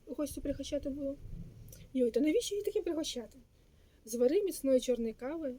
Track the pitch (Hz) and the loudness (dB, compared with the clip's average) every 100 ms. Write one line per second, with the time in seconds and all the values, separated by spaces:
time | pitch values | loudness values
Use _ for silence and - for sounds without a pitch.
0 | - 269 294 - 285 277 269 285 285 269 | -8 -4 -4 -4 -6 -6 -4 -4 -2 -4
1 | 277 285 - - - - - - - 269 | -4 -6 -8 -10 -10 -14 -18 -18 -4 2
2 | 240 226 302 381 466 403 403 415 359 311 | 4 4 4 4 2 -2 0 0 0 -2
3 | 302 247 214 262 - _ _ - - _ | -2 -6 -10 -14 -20 _ _ -20 -20 _
4 | 220 233 247 349 403 - 269 262 240 240 | -6 2 4 4 2 0 4 4 4 0
5 | 226 220 247 330 294 | 0 -4 -6 -4 -4